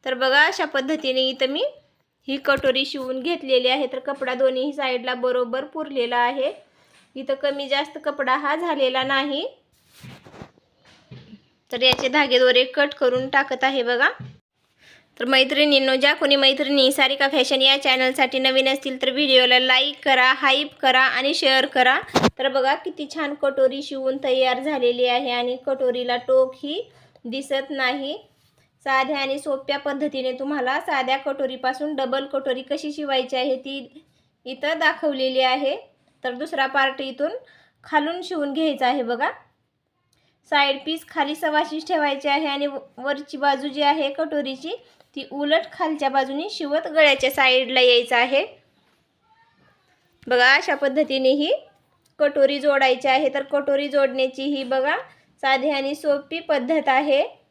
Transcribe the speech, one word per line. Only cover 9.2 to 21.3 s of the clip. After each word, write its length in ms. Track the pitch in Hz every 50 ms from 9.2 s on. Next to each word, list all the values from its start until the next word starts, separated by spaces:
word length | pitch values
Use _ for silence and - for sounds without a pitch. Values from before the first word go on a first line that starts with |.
| 277 294 277 285 370 523 - _ _ _ _ _ _ _ _ - - - - - _ - - - - - _ _ _ _ _ _ _ - - _ _ _ - - - - - - _ _ _ _ _ _
तर 100 | - 240
याचे 260 | 254 262 254 254 277 262
धागेदोरे 560 | 254 302 285 262 254 247 254 254 247 247 262
कट 280 | 262 - 302 285 294 285
करून 340 | - 277 254 247 254 262 269
टाकत 360 | - 277 277 277 262 240 262
आहे 180 | 262 269 269
बघा. 260 | 233 233 247 240 269 359 508 - - - - _ _ _ _ _ _ _ _ _ _ - - _ _ _ _ -
तर 40 | 233
मैत्रिणींनो, 720 | 247 269 262 269 262 294 285 302 294 285 269 269 262 262
ज्या 180 | 262 262 285 302
कोणी 220 | 349 330 277 285
मैत्रिणी 540 | 277 277 294 285 269 294 269 285 277 262 262
सारिका 360 | 277 302 277 269 277 277 285 277
फॅशन 340 | 285 294 254 262 277 262
या 140 | 262 269 277 277
चॅनलसाठी 600 | 277 285 262 262 262 254 262 302 269 254 262 262
नवीन 300 | 262 269 262 262 269 269
असतील 320 | 269 277 - 277 262 262
तर 80 | 269 262
व्हिडिओला 480 | 254 269 302 269 262 254 254 247 247 254
लाईक 440 | 254 262 254 254 269 294 285 - -
करा, 280 | 294 269 262 254 254 262
हाईप 400 | 262 294 277 269 285 294 294 -
करा 260 | - - 262 254 254
आणि 320 | 262 262 - 247 262 277